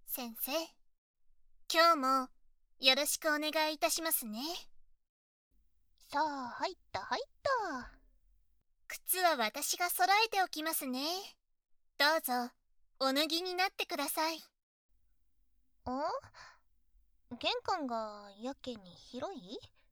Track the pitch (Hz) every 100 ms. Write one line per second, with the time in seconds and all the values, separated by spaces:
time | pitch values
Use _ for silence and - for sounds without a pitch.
0 | - - 240 220 - 311 320 _ _ _
1 | _ _ - - - - - 330 339 311
2 | 262 269 262 - - _ _ - 269 262
3 | 294 - 311 302 302 311 311 302 330 330
4 | 320 - 220 214 302 359 - - - -
5 | _ _ _ _ _ _ _ _ _ _
6 | - 285 311 277 247 254 339 339 _ 190
7 | 196 311 554 _ 571 508 381 254 - -
8 | _ _ _ _ _ _ _ _ - -
9 | - 359 349 277 214 294 - 339 349 -
10 | 370 403 453 403 359 311 320 320 277 254
11 | 302 370 403 - _ _ _ - _ -
12 | 285 320 262 247 247 - _ _ _ -
13 | 269 269 311 330 370 359 392 - - 311
14 | 294 320 320 320 - _ _ _ _ _
15 | _ _ _ _ _ _ _ _ 254 262
16 | 320 523 - - - - _ _ _ _
17 | _ _ - 247 311 480 480 370 262 226
18 | 214 208 202 202 247 277 262 220 180 170
19 | - 240 330 311 180 359 - _ _